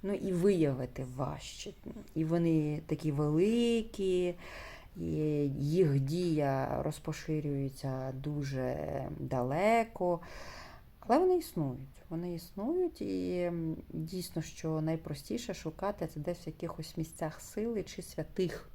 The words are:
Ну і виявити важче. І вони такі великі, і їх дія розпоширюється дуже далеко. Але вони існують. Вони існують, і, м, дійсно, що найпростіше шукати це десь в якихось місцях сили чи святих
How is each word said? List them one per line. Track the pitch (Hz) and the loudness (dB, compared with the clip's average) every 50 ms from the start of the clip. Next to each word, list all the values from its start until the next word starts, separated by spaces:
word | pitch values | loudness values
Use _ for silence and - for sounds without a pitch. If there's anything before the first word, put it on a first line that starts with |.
| - | 0
Ну | 190 202 | -2 -2
і | 190 - 196 185 | 0 0 0 2
виявити | 175 170 202 202 175 160 143 131 127 131 120 - - 131 127 123 | 4 6 6 6 8 6 4 4 0 -2 -6 -4 -6 -6 -6 -4
важче. | 127 143 - 147 143 - - - - - 208 202 - - - - - - - - | -4 -4 -4 -4 -6 -8 -12 -12 -12 -12 -12 -12 -12 -12 -12 -12 -12 -14 -8 -2
І | 156 160 | -2 0
вони | 160 165 170 170 165 160 160 151 151 151 151 - - | 2 4 4 6 6 6 4 4 2 0 -4 -2 -2
такі | 156 151 - 156 | -4 0 0 0
великі, | 143 139 151 147 151 156 180 208 226 240 240 233 233 233 220 226 - - 196 190 185 180 180 175 175 175 - - - - - - - - - - - - | 2 4 4 4 6 6 6 6 6 6 4 4 4 2 0 -2 -4 -2 2 2 4 4 2 2 0 -4 -8 -14 -12 -12 -12 -12 -14 -16 -18 -16 -10 -6
і | 170 165 160 151 156 156 151 147 147 143 135 - | -4 -2 0 2 2 2 4 4 2 2 2 0
їх | 139 143 156 180 190 156 139 139 | 0 2 6 6 6 6 6 4
дія | 135 135 156 175 180 175 160 151 147 139 135 135 135 - - - - | 2 2 0 0 2 2 4 4 4 4 4 2 2 0 0 0 0
розпоширюється | 151 156 - - - 156 - - - 156 156 147 147 143 139 139 135 135 - - 139 131 131 131 131 | -2 -4 -4 -6 -6 -6 -6 -2 -2 -2 0 0 0 0 0 0 -2 -4 -4 -4 -4 -2 -2 -4 -4
дуже | 131 131 139 147 147 147 143 139 139 131 127 127 127 76 76 - - 139 131 - - - | -6 -4 -4 -2 -2 -2 -2 -2 -2 0 0 0 0 0 -2 -2 -2 -2 -2 -4 -4 -6
далеко. | - 131 135 131 120 127 135 160 190 214 226 233 226 226 - - 180 180 175 170 170 - - - - - - - - - - - - - - - | -4 -2 0 0 2 2 2 4 4 6 6 6 4 2 -2 0 2 2 2 0 -2 -8 -12 -12 -12 -12 -14 -14 -14 -16 -16 -18 -20 -20 -20 -18
Але | - - 226 294 | 2 4 6 6
вони | 359 370 359 359 | 8 6 4 4
існують. | 320 - - 185 151 139 123 135 135 139 - - - - | 2 -2 -2 -2 0 0 -2 -4 -8 -12 -16 -18 -12 -6
Вони | 165 165 175 180 175 | -6 -4 -2 -2 -4
існують, | 165 - - - 196 202 247 330 359 370 330 339 - | -6 -8 -10 -8 -4 -2 0 2 2 0 0 -2 -4
і, | - 208 190 185 180 180 180 180 | -4 -2 -2 -2 0 0 0 2
м, | 175 175 175 170 165 160 160 - - - | 0 0 0 0 0 -2 -2 -4 -8 -8
дійсно, | - - 156 160 180 180 175 - - 165 | -6 -6 -6 -4 -4 -6 -6 -4 -4 -4
що | 160 - - - - 160 160 156 | -4 -4 -8 -6 -4 -2 0 0
найпростіше | 156 160 160 160 160 160 147 139 - - 214 240 240 - 190 | 2 0 0 0 -2 -6 -8 -8 -6 -4 -4 -4 -4 -4 -8
шукати | - - 160 156 - - 196 202 - - - | -6 -6 -8 -6 -2 -4 -4 -2 -2 -4 -6
це | - 156 | -4 -6
десь | 147 - 175 170 - | -4 -4 -4 -4 -6
в | - | -12
якихось | 156 - - 165 - - 156 - - - | -10 -6 -6 -8 -6 -8 -10 -8 -4 -6
місцях | 160 - - - 170 156 156 - | -6 -6 -4 -4 -4 -4 -4 -8
сили | - - - - 214 233 233 214 180 | -14 -10 -6 -4 -2 0 0 -2 -4
чи | - - - | -4 -8 -10
святих | 180 - - - 156 - - - 185 170 - - - - - | -10 -10 -6 -6 -6 -6 0 0 0 0 0 -4 -10 -12 -18